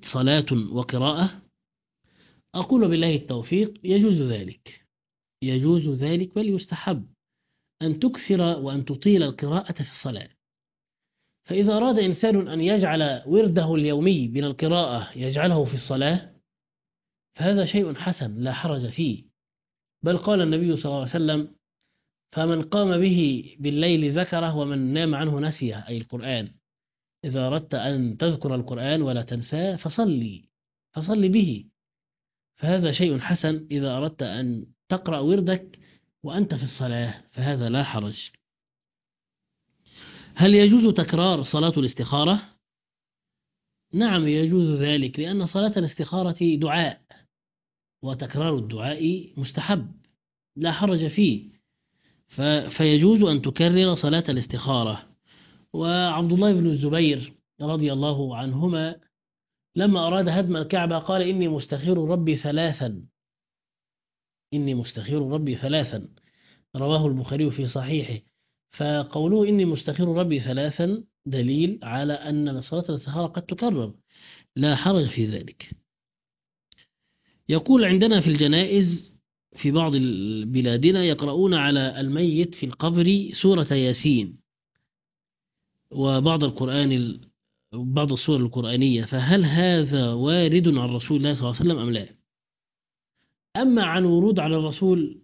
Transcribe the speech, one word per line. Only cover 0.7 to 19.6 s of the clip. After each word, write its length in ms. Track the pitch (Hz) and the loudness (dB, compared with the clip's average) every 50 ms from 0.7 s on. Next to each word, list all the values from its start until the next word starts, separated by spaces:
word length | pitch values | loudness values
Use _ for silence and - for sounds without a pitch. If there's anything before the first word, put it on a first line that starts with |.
وقراءة". 720 | - 123 123 - - 123 131 147 151 160 180 185 - - - _ _ _ _ _ _ _ _ _ _ _ _ _ _ _ _ _ _ _ _ _ - | -4 -6 -4 -4 -2 -2 0 0 0 0 -2 -2 -4 -8 -20 _ _ _ _ _ _ _ _ _ _ _ _ _ _ _ _ _ _ _ _ _ -8
أقول 320 | 180 180 - 262 247 214 | -6 -2 2 4 4 4
بالله 280 | 175 170 165 165 170 156 | 4 4 2 2 2 0
التوفيق: 580 | 139 - - 127 117 113 - 170 196 214 214 - - - | 0 -2 -4 -6 -6 -4 -2 0 0 0 0 -4 -6 -2
يجوز 380 | 180 190 202 208 220 185 156 | 2 4 4 4 4 4 2
ذلك، 640 | 139 123 113 104 95 92 - _ - - - - _ _ _ _ _ _ _ _ _ _ _ - | 0 -2 -2 -4 -6 -10 -14 _ -20 -20 -20 -20 _ _ _ _ _ _ _ _ _ _ _ -6
يجوز 640 | 135 131 131 131 135 156 175 170 147 151 135 127 139 | -4 -2 0 2 2 4 4 2 2 0 -2 -2 -2
ذلك، 320 | 151 170 175 185 185 - | 0 0 -2 -2 -2 -4
بل 140 | 208 220 208 | -2 -2 0
يستحب 640 | 196 185 190 - 175 - - 202 175 120 95 - _ _ _ _ _ _ _ _ _ _ _ _ _ - | -2 -2 -4 -6 -10 -6 -4 -4 -4 -4 -6 -12 _ _ _ _ _ _ _ _ _ _ _ _ _ -6
أن 180 | 156 160 151 156 | -4 -4 -2 0
تكثر 420 | 247 254 262 - - - 196 180 | 0 -2 -2 -2 -2 0 0 2
وأن 440 | 175 170 170 147 135 135 139 139 131 | 2 0 0 -2 -4 -6 -4 -6 -4
تطيل 380 | - 139 - - 202 208 180 156 | -6 -4 0 4 4 6 6 4
القراءة 480 | 139 - - 147 143 156 185 208 - | 2 -2 -6 -4 -2 -2 -4 -4 -6
في 200 | 175 - 143 - | -8 -8 -10 -10
الصلاة. 380 | - - - 139 113 98 - - _ _ _ _ _ _ _ _ _ _ _ _ _ _ _ _ _ _ _ _ _ _ _ | -10 -12 -10 -10 -10 -10 -12 -16 _ _ _ _ _ _ _ _ _ _ _ _ _ _ _ _ _ _ _ _ _ _ _
فإذا 320 | - 175 196 202 208 208 | -4 0 2 2 4 4
أراد 220 | 214 240 262 233 214 | 2 2 2 2 2
إنسان 480 | 196 185 170 - - 220 208 196 180 | 2 0 0 0 2 2 2 2 0
أن 140 | 151 156 165 | 0 -2 -2
يجعل 640 | 160 180 214 208 185 156 160 160 156 143 135 120 - | 0 2 2 2 2 2 2 0 0 0 -2 -4 -2
ورده 500 | 135 170 214 220 196 165 180 160 160 165 | 2 4 4 4 4 4 2 2 2 2
اليومي 520 | 156 147 151 147 147 165 190 190 151 123 | 2 2 2 2 2 4 2 2 2 0
من 160 | 113 117 139 143 | -2 -2 -2 -4
القراءة 760 | 143 135 - 160 156 170 175 170 131 120 117 104 - - | -4 -4 -2 0 0 2 2 0 0 -2 -6 -8 -8 -10
يجعله 480 | 127 127 131 135 147 160 180 175 156 139 | -8 -6 -4 -2 0 0 2 2 2 0
في 80 | 120 131 | 0 -4
الصلاة، 640 | 123 - - 135 131 139 147 170 185 - - - _ _ _ _ _ _ _ _ _ _ _ _ _ _ _ _ _ _ _ _ | -6 -6 -4 -2 0 0 0 0 -2 -4 -8 -20 _ _ _ _ _ _ _ _ _ _ _ _ _ _ _ _ _ _ _ _
فهذا 300 | - 156 185 202 196 185 | -2 0 2 2 2 2
شيء 300 | - - 202 196 165 143 | 2 0 0 0 0 -4
حسن 460 | - - 185 175 - 135 110 104 113 | -6 -4 -6 -4 -4 -6 -6 -6 -4
لا 120 | 123 131 123 | -4 -4 -4
حرج 360 | - - 165 147 135 123 113 | -4 -4 -4 -4 -4 -4 -6
فيه، 340 | 123 - 165 143 107 - - _ _ _ _ _ _ _ | -4 -2 -2 -2 -2 -6 -10 _ _ _ _ _ _ _